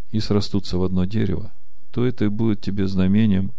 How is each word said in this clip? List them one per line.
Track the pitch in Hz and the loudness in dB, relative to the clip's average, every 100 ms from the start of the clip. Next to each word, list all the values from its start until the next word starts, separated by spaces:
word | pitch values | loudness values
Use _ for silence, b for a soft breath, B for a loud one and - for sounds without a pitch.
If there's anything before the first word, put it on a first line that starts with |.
| - | -2
и | 107 | -2
срастутся | - 104 101 101 - 90 | 0 0 0 -2 -2 0
в | |
одно | 92 92 92 | 0 0 0
дерево, | 110 107 - - - - - - | 0 0 -2 -2 -4 -4 -4 -2
то | 117 123 | 0 0
это | 123 107 | 0 0
и | |
будет | 104 113 101 | 0 0 0
тебе | - 101 95 | -2 0 0
знамением, | 95 92 104 110 95 95 | 2 2 4 4 2 0